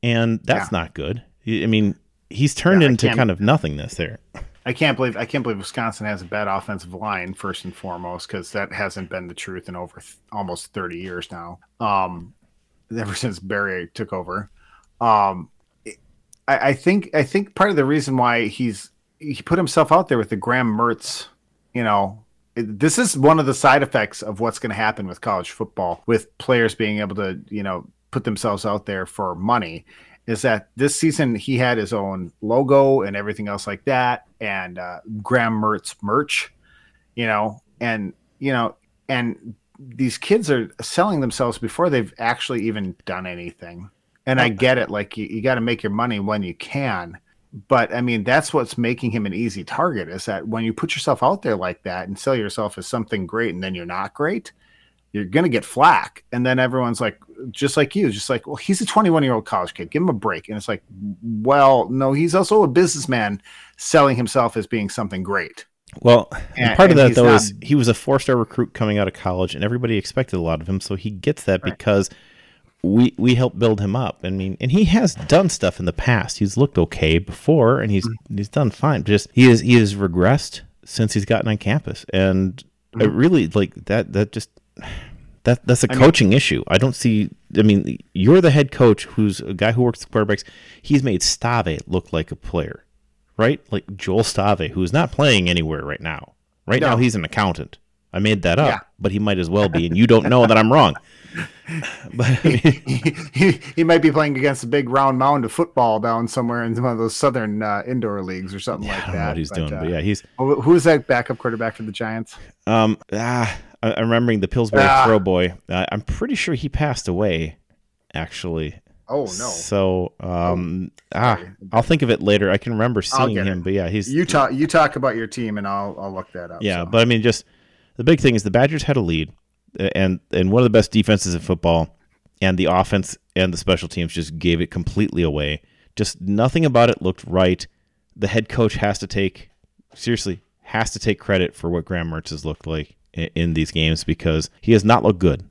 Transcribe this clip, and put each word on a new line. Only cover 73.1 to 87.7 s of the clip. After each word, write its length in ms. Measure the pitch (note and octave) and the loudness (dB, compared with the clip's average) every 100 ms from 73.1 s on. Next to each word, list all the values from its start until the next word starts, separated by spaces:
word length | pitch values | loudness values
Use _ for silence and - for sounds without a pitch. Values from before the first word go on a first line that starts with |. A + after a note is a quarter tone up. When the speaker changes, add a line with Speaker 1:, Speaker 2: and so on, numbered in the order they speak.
| - | 2
Speaker 1:
we 160 | A#2+ | 2
helped 240 | A#2+ B2+ - | 2 0 2
build 220 | A#2 G#2+ | 0 2
him 160 | G2+ A2 | 0 -2
up. 240 | A#2+ - | -4 -6
I 80 | F2 | -6
mean, 260 | F#2+ F#2+ F#2+ | -4 -6 -4
and 100 | C3 | 0
he 140 | E3+ | 2
has 300 | G3 G3+ A3 | 4 4 2
done 340 | - - D#3+ F#3+ | -2 2 4 4
stuff 320 | - F#2 - | 0 -2 -2
in 60 | F2+ | -6
the 60 | |
past. 460 | - - A#2 - - | -2 0 0 0 -2
He's 180 | G2+ G#2 | -2 2
looked 220 | C#3 - | 0 2
okay 400 | D#2+ - D#2 E2 | 0 0 2 2
before, 640 | E2+ - - D#3+ A#2 C3+ | 0 -8 0 4 4 2
and 100 | A2 | 0
he's, 160 | G2 A2+ | -2 -2
Speaker 2:
Mm-hmm. 300 | A2+ _ G2+ | -10 _ -8
Speaker 1:
he's 120 | G2+ | -4
done 220 | - C3 | 0 -2
fine. 320 | - C#3+ C3 | 0 0 0
Just 260 | F#2+ G#2 - | 2 0 2
he 180 | - B2+ | 6 8
is, 100 | A2+ | 8
he 140 | A2 | 6
has 200 | A#2+ G#2 G2+ | 6 6 2
regressed 640 | G2 E2+ F#2 C#3 - - - _ | -2 2 4 2 -2 -14 -20 _
since 300 | - - A2 | -14 -2 0
he's 100 | A2 | 0
gotten 240 | G2 A2+ - | 0 0 0
on 80 | G#2+ | -2
campus, 480 | - C#3 - - - | 0 -2 -2 -12 -4
and 500 | F#2 F#2+ F#2+ F#2+ G#2+ - _ _ | 2 2 4 0 -4 -18 _ _
it 60 | A2+ | 0
Speaker 2:
Mm-hmm. 180 | G#2+ G2 | 2 4
Speaker 1:
really, 320 | D3 F3 E2+ | 4 4 2
like, 260 | G#2 F#2+ - - | 0 0 -4 -2
that, 260 | G#2 G#2 | -2 0
that 200 | F#2 G#2 | 0 -2
just, 180 | - - _ _ - - - - - - - | -2 -10 _ _ -20 -14 -14 -16 -20 -20 -4
that, 220 | - B2 - | 0 0 2
that's 180 | B2 | 2
a 20 | A2 | 2
Speaker 2:
I 40 | |
mean 60 | C3 | 6
Speaker 1:
coaching 280 | C3 E3 G2+ | 6 8 4
issue. 300 | A#2+ - C2 - | 4 2 -2 2
I 100 | - | 2
don't 160 | C3 | 2
see, 360 | B2 B2 G#2+ G2+ - _ - | 0 0 2 0 -6 _ 4
I 60 | |
mean, 360 | G#2+ | 6